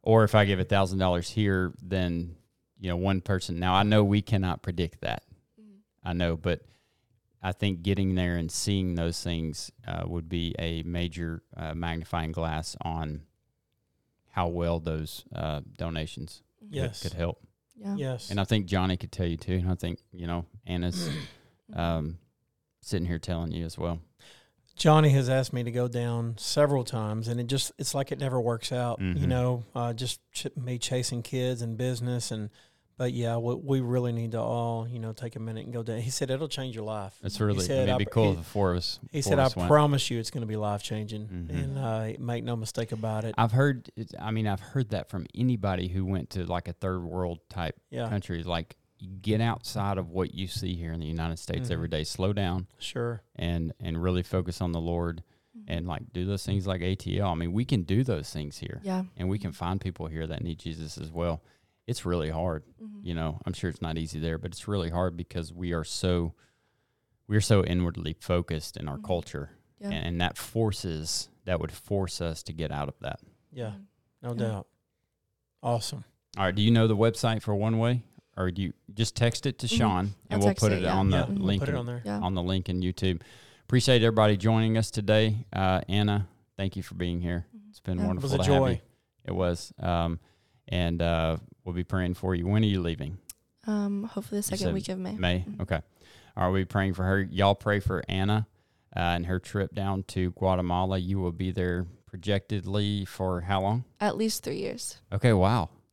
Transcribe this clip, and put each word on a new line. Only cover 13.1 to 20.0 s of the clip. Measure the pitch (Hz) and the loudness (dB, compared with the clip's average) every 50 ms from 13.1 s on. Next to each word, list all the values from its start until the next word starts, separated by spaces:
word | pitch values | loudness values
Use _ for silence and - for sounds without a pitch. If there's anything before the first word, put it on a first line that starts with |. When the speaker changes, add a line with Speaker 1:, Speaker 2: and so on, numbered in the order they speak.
| 76 76 - _ _ _ _ _ _ _ _ _ _ _ _ _ _ _ _ _ _ _ _ _ | -6 -8 -12 _ _ _ _ _ _ _ _ _ _ _ _ _ _ _ _ _ _ _ _ _
Speaker 1:
how | - 95 90 | -4 -2 -2
well | 85 87 87 85 85 85 82 | 0 0 0 0 2 0 0
those, | 80 82 80 78 78 73 - - - - - | 0 -4 -4 -4 -4 -8 -10 -14 -16 -12 -8
uh, | - - 78 76 73 - - - | -6 -4 -4 -4 -4 -8 -12 -10
donations | - 85 85 80 80 78 76 - - 65 - - - _ _ _ _ - | -8 -6 -6 -4 -6 -6 -6 -8 -10 -12 -12 -14 -20 _ _ _ _ -18
Speaker 2:
Mm-hmm. | 208 151 | -10 -6
Speaker 1:
could, | |
Speaker 3:
Yes. | 135 131 117 107 - - | -4 -4 -4 -4 -6 -8
Speaker 1:
could | 90 - | -8 -4
help. | 82 85 85 - _ - _ _ _ _ _ _ | -2 -2 -4 -4 _ -14 _ _ _ _ _ _
Speaker 2:
Yeah. | - 208 98 101 | -12 -6 -6 -4
Speaker 3:
Yes. | 104 139 131 127 113 - - | -2 -2 -4 -4 -6 -8 -4
Speaker 1:
And | - 101 | -2 -2
I | 95 | 2
think | - 117 107 98 | 4 2 2 2
Johnny | 85 98 92 92 92 90 | 2 2 2 2 2 0
could | 92 - - | 0 -4 -8
tell | - - 90 | -4 -2 -2
you | 85 82 | -2 -2
too. | 80 - - 90 | -4 -2 -2 0
And | 92 87 92 | 0 2 0
I | 90 | 0
think, | - - 87 - - | 0 -2 -6 -6 -8